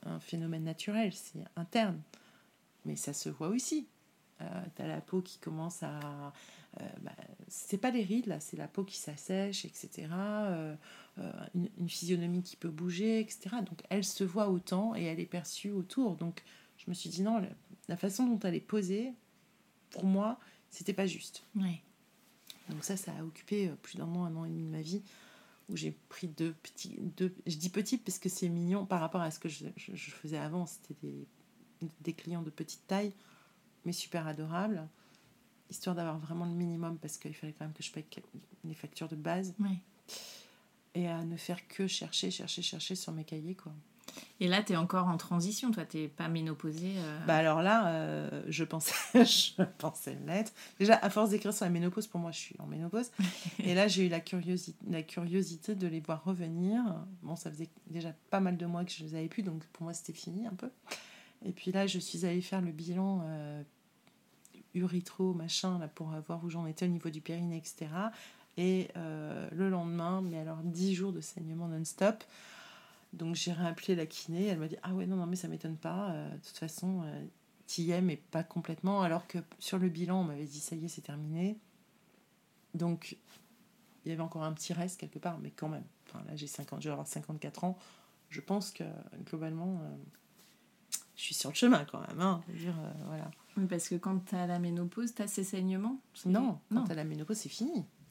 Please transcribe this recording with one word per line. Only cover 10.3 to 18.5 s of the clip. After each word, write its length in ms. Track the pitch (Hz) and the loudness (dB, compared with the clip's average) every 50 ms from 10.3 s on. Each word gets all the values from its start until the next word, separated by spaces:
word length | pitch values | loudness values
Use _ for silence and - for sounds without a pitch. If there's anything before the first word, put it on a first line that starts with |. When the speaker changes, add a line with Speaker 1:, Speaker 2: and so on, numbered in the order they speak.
| 208 214 214 | 0 0 0
Speaker 1:
Euh, 300 | 202 180 165 156 156 151 151 - - - - - - - - | 0 0 0 -2 -4 -6 -8 -12 -18 -20 -20 -20 -16 -12 -10
euh, 140 | - 87 - - - - - | -8 -8 -8 -8 -10 -4 -2
une, 140 | 180 175 - - - | -2 -2 -2 -2 -4
une 120 | 175 170 | -4 -4
physionomie 520 | - - 170 170 185 175 175 170 175 180 | -2 -4 0 2 2 2 2 2 0 0
qui 140 | 180 - - | -2 -4 -8
peut 140 | - - 175 | -8 -6 -6
bouger, 500 | 160 156 175 180 175 170 208 220 226 220 | -4 -2 -2 -2 0 2 2 4 4 2
et 80 | 214 220 | 2 0
cetera. 320 | - - - 190 220 247 | -4 -10 -8 -6 -4 -4
Donc, 200 | 202 - 170 - - - | -4 -4 -6 -10 -4 -2
elle 160 | 185 202 196 | 0 0 0
se 180 | 196 - - 196 | 0 0 0 0
voit 260 | 185 170 214 214 202 | 2 4 4 4 4
autant 460 | 185 175 180 - 185 185 208 226 226 | 4 2 2 2 2 2 2 2 2
et 80 | - 175 | 0 0
elle 160 | 165 160 165 | 0 0 -2
est 60 | 170 | -2
perçue 460 | 175 - 180 175 - - - - 202 | -2 -4 -4 -4 -4 -6 -6 -4 -2
autour. 440 | 202 196 175 180 - - 262 220 170 | -2 -2 -2 0 0 2 2 2 2
Donc, 280 | 156 170 170 175 - - - - - - - _ - | 0 -2 -2 -4 -6 -10 -18 -20 -20 -20 -20 _ -12
je 80 | - - | -8 -6
me 60 | 180 | -6
suis 160 | 180 - 165 | -4 -4 -4
dit, « 120 | 160 170 190 | 0 2 4
Non, 160 | 214 226 226 | 4 4 4
la, 100 | 185 - - - - - - - - - | 2 0 -4 -10 -16 -20 -20 -14 -6 -6
la 80 | 170 170 | -2 0
façon 280 | - 202 196 - 254 247 | 0 0 2 4 4 4
dont 120 | 233 202 - | 4 4 4
elle 80 | 185 | 2